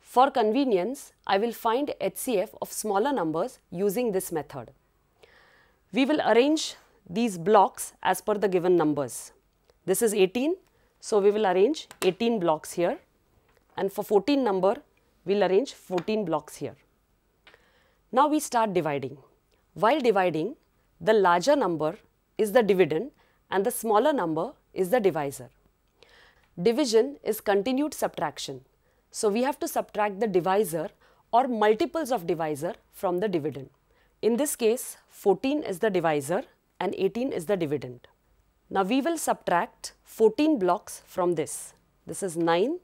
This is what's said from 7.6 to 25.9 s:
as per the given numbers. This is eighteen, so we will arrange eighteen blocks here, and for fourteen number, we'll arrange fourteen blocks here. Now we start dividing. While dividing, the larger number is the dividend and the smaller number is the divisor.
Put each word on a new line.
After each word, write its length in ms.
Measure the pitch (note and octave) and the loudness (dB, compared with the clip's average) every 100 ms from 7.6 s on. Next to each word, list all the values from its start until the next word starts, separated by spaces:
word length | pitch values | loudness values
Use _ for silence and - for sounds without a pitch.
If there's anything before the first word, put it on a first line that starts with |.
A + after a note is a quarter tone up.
| F#3+ - - _ | 6 0 -16 _
as 200 | - F#3 | -2 -2
per 120 | - | -2
the 140 | G#3 G3+ | -2 0
given 280 | F#3 F3 F3+ | 0 2 2
numbers. 560 | D#3 D3 C3 - - _ _ _ _ _ | 2 0 -4 -8 -16 _ _ _ _ _
This 160 | - F#3 | -4 0
is 140 | A#3 | 0
eighteen, 400 | G#3 F#3+ B3 C#4 F#4 _ _ _ _ | 2 2 2 -2 -4 _ _ _ _
so 200 | - G#3+ | -2 2
we 120 | G3 | 2
will 160 | G#3 G#3+ | 2 2
arrange 420 | F#3 G#3 D#4 - - | 4 2 2 -8 -2
eighteen 360 | F#3+ E3+ A#3 A#3 | -2 0 0 0
blocks 340 | E3+ D#3 - | 0 0 -2
here, 280 | - F3 D4 _ _ _ _ _ _ _ - | -2 -2 -2 _ _ _ _ _ _ _ -6
and 160 | G3 | -6
for 100 | G3 | -4
fourteen 420 | G3 G#3 G3 C#4+ | 2 2 4 2
number, 320 | B3 F#3+ F#3 B3 - _ _ _ - | 2 2 2 0 -8 _ _ _ -2
we'll 180 | G3+ | 0
arrange 300 | F#3 F#3+ C4+ | 4 2 0
fourteen 500 | - - F#3 E3 A3 | -8 -6 -6 -2 -4
blocks 320 | G3 D#3+ - - | -2 -4 -6 -12
here. 200 | C3+ - _ _ _ _ _ _ _ _ _ _ _ _ _ | -12 -12 _ _ _ _ _ _ _ _ _ _ _ _ _
Now 180 | A#3+ D4 | 2 2
we 120 | D4+ | 2
start 320 | - A#3+ A3 | -2 -2 0
dividing. 460 | F3+ D#3 C#3+ B2+ C3+ - _ _ _ _ | 0 0 -4 -6 -12 -20 _ _ _ _
While 260 | - G3+ D#4 | 0 2 4
dividing, 540 | B3 G3 F#3 D#3+ F3+ D4 _ _ _ _ | 2 2 2 0 -4 -8 _ _ _ _
the 120 | E3+ | 2
larger 440 | A3 F#3 F3 F3 D4 | 4 6 4 4 2
number 420 | G#3 E3 D#3 F3+ _ _ _ _ | 2 0 -2 -4 _ _ _ _
is 140 | G#3+ | 2
the 100 | G#3 | 4
dividend 480 | G#3 F#3+ F3 D#3+ B3+ _ _ _ _ | 4 4 4 2 -6 _ _ _ _
and 160 | F#3 G3+ | -2 -2
the 60 | |
smaller 400 | - - G#3 C4+ | -4 2 2 4
number 400 | C#4+ E3+ D#3 G3+ - _ | 0 0 -2 -4 -8 _
is 160 | - F#3 | -6 0
the 120 | B3 | 2
divisor. 500 | G3 D#3 C#3+ C3+ B2 _ _ _ _ | 2 0 -6 -8 -18 _ _ _ _